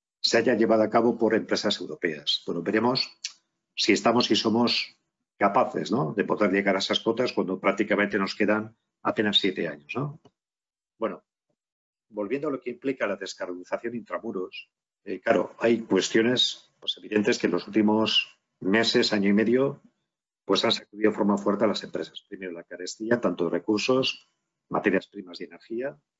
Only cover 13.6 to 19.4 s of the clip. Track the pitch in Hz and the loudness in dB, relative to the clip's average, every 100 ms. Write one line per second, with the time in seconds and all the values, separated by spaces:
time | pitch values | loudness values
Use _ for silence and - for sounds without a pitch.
13.6 | 90 - 117 117 101 - 113 101 92 - | -8 -8 -6 -10 -8 -10 -8 -8 -8 -12
14.6 | - _ _ _ 98 92 - - - - | -20 _ _ _ -12 -4 0 2 0 0
15.6 | 117 117 - 95 - 113 117 127 - - | 2 2 2 2 4 2 4 2 0 -2
16.6 | - _ - - - 107 104 117 101 85 | -16 _ -10 -10 0 2 2 2 0 -2
17.6 | - 107 104 107 110 - - _ _ _ | 0 2 4 4 2 0 -2 _ _ _
18.6 | 90 110 113 123 110 107 98 101 | 0 2 4 2 2 2 4 4